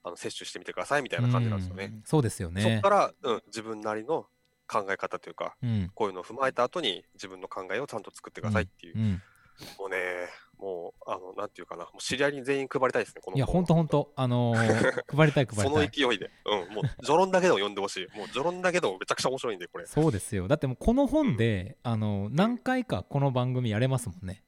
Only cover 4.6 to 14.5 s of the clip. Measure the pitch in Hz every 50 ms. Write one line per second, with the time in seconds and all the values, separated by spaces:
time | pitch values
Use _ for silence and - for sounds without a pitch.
4.6 | _ - - 113 98 95 98 - - - - - - - - - 87 82 - _
5.6 | - 120 113 104 92 85 - - 110 101 92 92 87 - 110 123 135 131 - -
6.6 | 123 123 - 180 156 110 90 87 - _ _ - - 92 92 92 95 - - 101
7.6 | 92 90 95 113 143 143 - 110 95 95 _ - - - _ - 107 110 107 110
8.6 | 104 92 _ _ - 87 - 107 110 107 95 90 - _ _ _ _ _ _ -
9.6 | - - - - 98 98 92 92 90 90 90 90 90 87 - - - _ _ -
10.6 | 98 98 92 85 85 98 _ _ - - 107 92 92 90 98 101 101 104 _ -
11.6 | 87 _ 85 85 87 - - 98 - - 139 127 143 143 143 139 120 131 139 139
12.6 | 135 127 - 135 131 123 120 123 104 - - - - - - 139 127 - - 175
13.6 | 185 170 165 165 165 143 - 143 139 - _ - 131 123 123 123 120 117